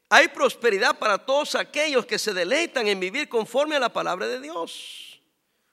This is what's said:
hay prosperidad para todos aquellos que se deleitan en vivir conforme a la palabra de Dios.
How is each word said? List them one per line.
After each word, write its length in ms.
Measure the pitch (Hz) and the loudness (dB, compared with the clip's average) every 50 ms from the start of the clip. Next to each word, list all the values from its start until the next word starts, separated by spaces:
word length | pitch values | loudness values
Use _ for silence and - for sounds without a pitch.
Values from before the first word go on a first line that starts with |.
| _ - | _ 4
hay 200 | 208 240 302 339 | 6 6 6 6
prosperidad 680 | - 311 294 247 - - - 240 202 190 196 180 - - | 2 2 0 0 0 0 0 0 2 2 2 0 0 0
para 280 | - 214 202 190 - | 0 0 0 0 0
todos 300 | - 269 285 294 - - | 0 0 0 0 0 -2
aquellos 500 | - 185 - - 294 302 311 285 247 202 | -4 -4 -2 -2 -2 0 0 0 0 0
que 120 | - 220 180 | 0 -2 -4
se 160 | - 214 202 | -2 -2 -2
deleitan 540 | 180 170 175 254 302 339 349 - 262 226 208 | -2 0 0 0 0 0 0 -2 -2 0 0
en 120 | 202 190 | 0 0
vivir 280 | 185 185 190 277 294 - | -2 -4 -4 -4 -4 -2
conforme 480 | - 233 214 - - 254 294 311 311 | -2 -2 -2 0 0 0 0 2 0
a 40 | 285 | 0
la 120 | 247 226 | 0 0
palabra 360 | - 180 165 170 175 185 214 226 | 0 -2 -2 -2 -2 -2 -2 -4
de 120 | 247 254 | -4 -6
Dios. 840 | 269 294 330 349 330 - - - - - - - - - - - _ _ _ _ _ _ _ _ _ _ | -8 -10 -8 -8 -8 -8 -10 -14 -14 -16 -16 -16 -18 -18 -20 -20 _ _ _ _ _ _ _ _ _ _